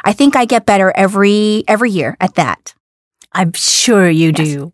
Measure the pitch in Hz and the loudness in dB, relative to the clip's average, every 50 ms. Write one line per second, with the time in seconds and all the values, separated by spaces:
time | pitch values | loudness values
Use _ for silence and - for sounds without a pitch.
0 | - - 208 - 277 285 285 269 240 233 254 226 - - 202 196 190 190 - - | -4 -2 0 2 2 2 2 2 2 0 0 0 0 0 2 2 2 0 2 0
1 | 196 190 208 196 202 202 208 208 214 214 214 214 - - 208 214 247 240 196 170 | 0 0 0 2 2 2 2 2 0 0 -2 -2 -2 -2 -2 0 -2 -2 -2 -2
2 | 135 127 - - 185 185 - 185 156 117 - - _ - - _ _ _ _ _ | -4 -4 -4 -4 -6 -4 -2 -4 -4 -4 -6 -8 _ -20 -20 _ _ _ _ _
3 | _ _ _ _ _ _ - 180 190 165 - - - - - - - 254 226 202 | _ _ _ _ _ _ -4 -2 -2 -2 -2 -4 -2 -2 -2 0 0 2 2 4
4 | 185 175 160 160 165 160 160 165 156 151 147 143 143 170 | 4 4 2 2 2 2 0 0 -2 -2 -4 -8 -10 -12